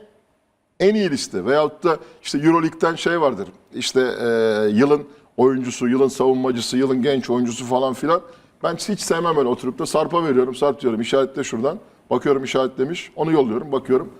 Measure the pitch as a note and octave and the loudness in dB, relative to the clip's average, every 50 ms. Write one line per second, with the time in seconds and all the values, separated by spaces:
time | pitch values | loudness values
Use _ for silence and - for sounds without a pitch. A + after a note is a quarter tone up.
0 | - - _ _ _ _ _ _ _ _ _ _ _ _ _ - F3 G3 G#3+ G#3+ | -14 -20 _ _ _ _ _ _ _ _ _ _ _ _ _ 0 2 2 4 2
1 | G3+ F3+ C#3+ - - - - G2 F2 A#2 C#3 D3+ D3+ D3 D3 - - F3 D#3 D3 | 0 0 -2 -4 -6 -6 -6 -4 0 2 2 2 2 0 -2 -2 0 0 0 0
2 | - - - - - - - C#3+ D3 E3 E3 E3+ D#3+ D#3+ D#3+ - - E3 E3 D#3+ | -4 -14 -20 -16 -10 -6 -4 2 2 4 4 4 2 0 -2 -2 -2 -2 -2 -2
3 | - - E3+ E3+ D#3 C#3 A#2 F#2 G2 F2+ - _ _ _ - A#2+ B2 - - C3 | -2 -2 0 2 2 0 0 -2 -8 -12 -14 _ _ _ -10 -8 -8 0 2 2
4 | C3 B2 G2 G2+ A#2+ B2 A#2 A2+ A2+ A2 G#2+ G#2 G#2+ G#2+ G#2 G#2+ C3+ C#3+ D3 D3 | 2 2 0 -2 -2 0 2 2 2 2 2 2 2 2 4 4 4 4 4 2
5 | C#3+ - - - _ _ _ - B2 C3+ C3+ C3 B2+ B2 A#2 - B2+ A#2+ B2+ C3 | 0 -6 -20 -20 _ _ _ 2 4 4 4 2 -2 -6 -4 -2 0 0 2 2
6 | C#3 B2+ A#2+ - C3 C3 C3 B2+ B2+ C3 B2 A#2 A2+ - - B2+ C3+ C3 C3 C3 | 2 2 2 2 2 2 2 2 0 -2 -2 -2 -4 -2 0 0 0 0 0 0
7 | A#2 C#3+ C#3 C3 A#2 - A#2+ B2 B2 A#2 A2+ A#2 C3 A#2 B2+ B2 C3+ C3 B2 - | 0 0 0 0 -2 -2 -2 0 0 -2 -4 -6 -4 -2 0 0 0 0 -2 -2
8 | - D3 E3+ F3+ F3 - - - _ _ _ _ - E3 E3+ E3 - - G#3 - | 0 0 0 0 -2 -8 -18 -20 _ _ _ _ -6 -4 -4 -4 -4 -6 -6 -4
9 | - - E3+ E3 E3+ E3+ E3 D3 C3+ A#2+ B2 A#2+ - B2+ B2 - E3 C#3+ - D3+ | -2 -2 -2 0 0 0 2 2 2 0 0 -2 -4 -6 -6 -6 -6 -2 0 0
10 | D#3 C#3+ D#3+ E3+ E3+ D#3 C3 B2+ B2+ C3 B2 B2 C#3+ C#3+ B2+ - - B2 A2+ A2 | 0 0 0 0 0 2 2 2 2 0 0 0 0 0 0 0 -2 -2 -2 -2
11 | A#2 - - C3+ C3+ C3 - D3 C3 - - A2+ A#2 C#3 F3 G#3+ - - _ _ | -2 0 0 0 0 0 -2 -6 -6 -6 -4 -4 -4 -4 -4 -6 -12 -20 _ _
12 | _ - B2+ B2 - D3 C#3 C3+ C3 B2 - C3+ C3 B2 B2+ - C3 C#3+ F3 F3 | _ -4 -4 -2 0 0 0 0 0 -2 -2 -2 -2 -2 -2 -4 -4 -4 -4 -8
13 | - - - D#3+ D#3 D#3+ D#3+ D3+ C3 A#2 G#2+ A#2+ - D3+ C3+ B2+ - - C3 - | -12 -12 -8 -6 -2 2 2 2 2 0 -2 -4 -6 -4 -6 -6 -2 0 0 0
14 | - - - | 0 -4 -12